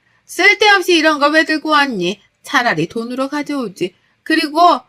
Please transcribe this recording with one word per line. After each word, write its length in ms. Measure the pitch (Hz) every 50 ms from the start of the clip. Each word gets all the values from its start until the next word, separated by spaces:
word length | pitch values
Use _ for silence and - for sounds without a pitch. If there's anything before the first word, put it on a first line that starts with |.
| _ _ _ _ _
"쓸데없이 720 | - - - 349 403 415 403 427 415 403 403 349 359 349
이런 220 | 330 294 320 311 294
거 120 | 269 294
왜 140 | 302 311 320
들고 260 | 320 311 302 - 311
왔니? 500 | 302 285 285 277 240 190 175 175 208 - _ _ _ _ -
차라리 440 | - - - 240 240 190 156 156
돈으로 420 | - - 233 226 240 247 254 262 269
가져오지. 640 | 294 294 285 285 294 277 247 202 185 - - - - _ _ _ _ _ _
그리고 580 | - 320 311 330 294 285 320 349 349 311 - -